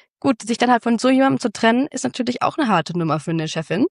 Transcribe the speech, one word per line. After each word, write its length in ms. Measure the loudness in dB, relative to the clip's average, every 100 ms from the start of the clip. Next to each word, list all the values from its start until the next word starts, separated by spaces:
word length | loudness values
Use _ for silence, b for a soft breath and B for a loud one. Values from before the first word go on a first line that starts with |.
| B _
Gut, 220 | -2 -2
sich 160 | -2 0
dann 120 | 2
halt 120 | 2
von 160 | 2 0
so 100 | 2
jemandem 320 | 4 4 2
zu 120 | -2
trennen, 340 | 0 2 2 0
ist 140 | -4
natürlich 380 | -6 -4 -6 -2
auch 160 | -2 0
eine 100 | 0
harte 300 | 0 0 -2
Nummer 220 | -2 -2
für 120 | -2
eine 160 | -4 -4
Chefin. 380 | -6 -4 -2 -2